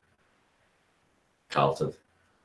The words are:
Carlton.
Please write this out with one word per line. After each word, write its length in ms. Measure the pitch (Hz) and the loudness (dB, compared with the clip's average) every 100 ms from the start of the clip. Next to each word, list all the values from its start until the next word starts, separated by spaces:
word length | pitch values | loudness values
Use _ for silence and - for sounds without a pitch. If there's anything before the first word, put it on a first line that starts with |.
| _ _ _ _ _ _ _ _ _ _ _ _ _ _ - | _ _ _ _ _ _ _ _ _ _ _ _ _ _ -6
Carlton. 420 | 73 71 69 71 - _ _ _ _ | 0 2 0 -4 -6 _ _ _ _